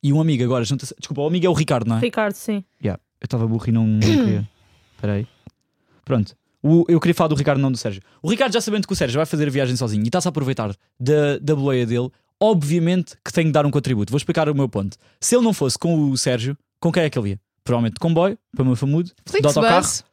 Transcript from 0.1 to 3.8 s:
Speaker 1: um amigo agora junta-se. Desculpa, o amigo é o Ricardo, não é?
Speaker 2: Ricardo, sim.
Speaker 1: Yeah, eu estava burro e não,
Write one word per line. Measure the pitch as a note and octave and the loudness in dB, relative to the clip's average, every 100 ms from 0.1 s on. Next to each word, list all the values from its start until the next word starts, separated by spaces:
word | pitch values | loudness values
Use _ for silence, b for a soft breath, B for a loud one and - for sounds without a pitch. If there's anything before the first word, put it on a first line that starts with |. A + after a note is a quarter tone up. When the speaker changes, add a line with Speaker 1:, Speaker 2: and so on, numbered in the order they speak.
Speaker 1:
um | C#3+ | 2
amigo | D#3+ C#3 | 2 2
agora | B2 B2+ A#2 | 0 0 0
junta-se. | C#3 - - | -4 -6 -16
Desculpa, | - C#3+ | -12 -4
o | D3 | -2
amigo | F3+ F3 | 0 2
é | |
o | |
Ricardo, | D3+ D#3 C3+ A2+ | 0 0 0 0
não | A2+ | 0
é? | |
Speaker 2:
Ricardo, | A3+ - G#3+ G3+ | -2 -2 -4 -4
sim. | - G#3 F#3 _ | -6 -8 -8 _
Speaker 1:
Yeah, | - - _ _ | -6 -6 _ _
eu | - | -6
estava | B2 A2+ | -2 0
burro | A2+ A#2 | -2 0
e | |
não, | A2+ | 2